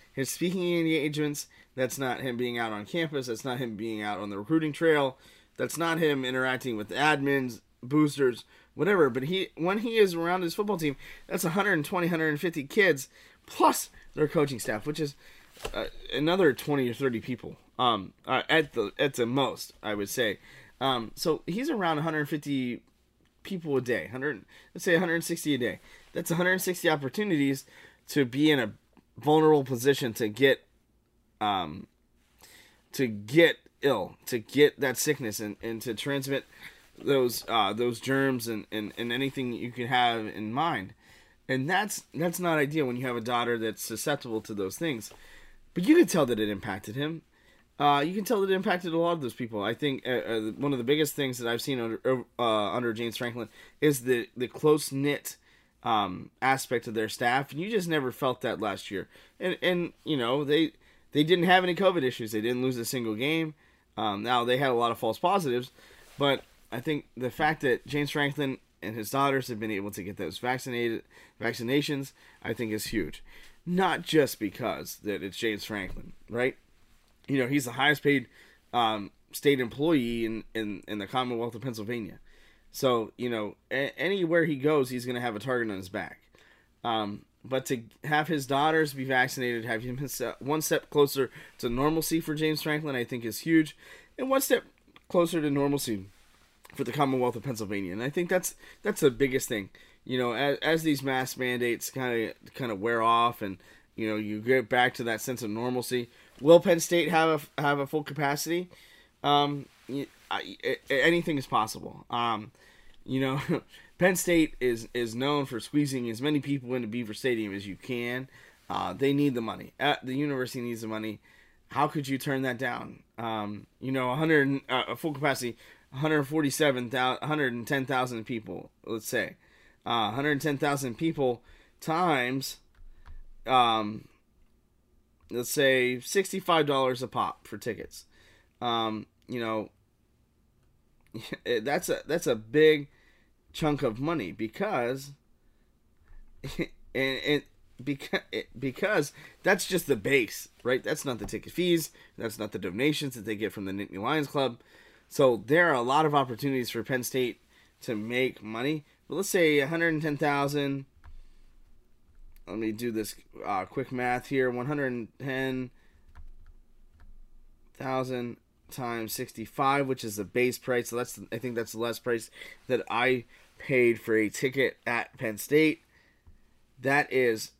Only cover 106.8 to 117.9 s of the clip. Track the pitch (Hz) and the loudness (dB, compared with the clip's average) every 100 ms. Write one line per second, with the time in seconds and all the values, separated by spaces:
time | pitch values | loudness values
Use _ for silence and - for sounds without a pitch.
106.8 | - 175 156 165 160 156 - - 147 143 | 4 2 4 4 4 2 -2 -2 0 2
107.8 | 139 156 147 143 143 147 156 175 180 - | 0 -4 -4 -2 0 0 -2 -2 -4 -12
108.8 | - - _ _ 143 143 143 143 - _ | -20 -20 _ _ 2 4 4 -2 -10 _
109.8 | - 139 - - - 98 - - 127 - | -10 -8 -8 -12 -6 -6 -6 -6 -4 -4
110.8 | - 135 156 170 175 143 - 120 110 - | -2 2 4 2 0 -2 0 0 0 -4
111.8 | - - - 120 117 107 107 - - - | -12 -14 -6 -2 0 -2 -6 -18 -20 -20
112.8 | - - - 131 135 139 151 156 - - | -20 -16 -6 -2 -2 -2 -2 -4 -6 -20
113.8 | - - 180 180 - 170 156 - 123 113 | -14 2 2 4 2 4 2 0 -2 -2
114.8 | 117 120 117 117 139 147 135 117 - 151 | -4 -6 -4 -2 0 0 -2 -6 -2 0
115.8 | 143 135 120 110 143 147 139 139 123 127 | 0 0 -4 -4 0 0 0 -4 -4 -4
116.8 | 110 120 110 107 131 113 104 98 98 87 | -4 -4 -6 -4 0 0 -2 -4 -8 -10
117.8 | - | -6